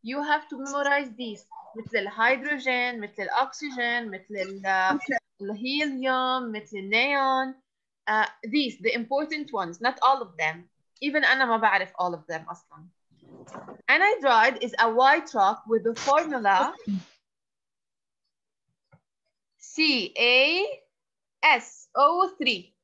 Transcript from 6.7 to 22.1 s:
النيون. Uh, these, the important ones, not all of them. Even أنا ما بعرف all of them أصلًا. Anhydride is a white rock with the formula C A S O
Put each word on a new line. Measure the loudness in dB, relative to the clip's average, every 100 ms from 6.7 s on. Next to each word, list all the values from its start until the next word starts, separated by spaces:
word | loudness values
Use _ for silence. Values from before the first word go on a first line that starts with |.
| -12
النيون. | -2 0 2 0 2 0 -2 -8 _ _ _ _ -2
Uh, | 0 0 -4
these, | -2 -2 -2 -4
the | -4
important | -4 -4 -4 -4 -8 -6
ones, | -6 -6 -2
not | -4 2
all | 2 2
of | -4 -6
them. | -6 -6 -18 _ _ _
Even | -2 0
أنا | 2 2
ما | 2 2
بعرف | 2 2 -2 -4
all | -4
of | -4 -10
them | -12 -10
أصلًا. | -16 _ -20 -20 _ _ _ -20 -20 -18 -18 -18 -10 0
Anhydride | 4 4 4 4 6 6 2
is | -6 2
a | 2
white | 6 6 4 0
rock | 2 2 2 -2
with | 0
the | 0
formula | -2 2 2 2 0 2 4 2 -4 -6 -6 -6 _ _ _ _ _ _ _ _ _ _ _ _ _ _ _ _ _ _ _ _ _ _ _ _ _
C | -12 0 2 2 -2 0
A | 2 4 2 0 -4 -8 _ _ _ _ _ _
S | 2 2 0 -20 -8 2
O | 2